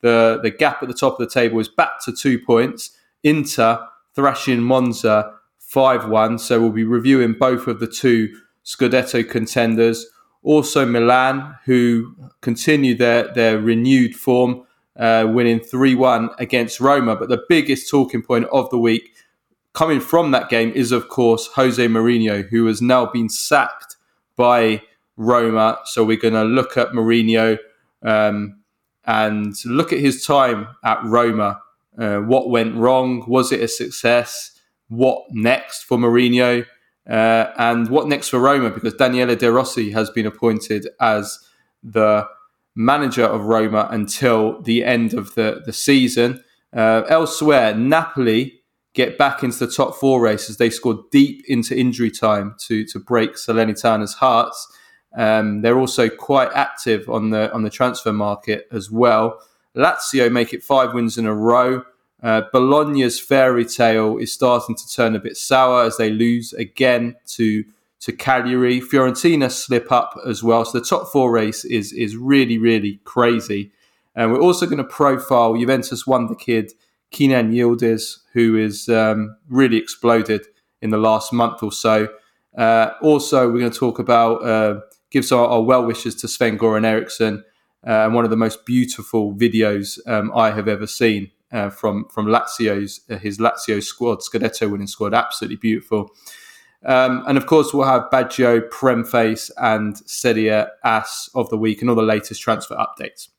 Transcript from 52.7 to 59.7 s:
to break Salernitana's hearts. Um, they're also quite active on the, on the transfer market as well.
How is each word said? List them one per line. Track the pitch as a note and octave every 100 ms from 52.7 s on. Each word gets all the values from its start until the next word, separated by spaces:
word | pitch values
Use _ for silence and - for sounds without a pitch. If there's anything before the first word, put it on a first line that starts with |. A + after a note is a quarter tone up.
| A2
to | G#2+ -
break | F#2+ A#2+ A2+ -
Salernitana's | - A2+ A2 G#2 A#2+ A2 G#2 -
hearts. | C3 A#2 B2 - - _ _ _ _ -
Um, | A2+ A2 G#2+ G#2
they're | A2 B2
also | B2+ - A2+
quite | - - C#3 B2
active | - C#3 - - G#2+ A#2+
on | A#2 A2
the, | A2 G#2+
on | A#2+
the | A2
transfer | - B2+ A#2+ -
market | G#2 G#2 G2+ - G#2 -
as | A#2 G2
well. | A2 A#2+ A2 A2 A2+ _ _ _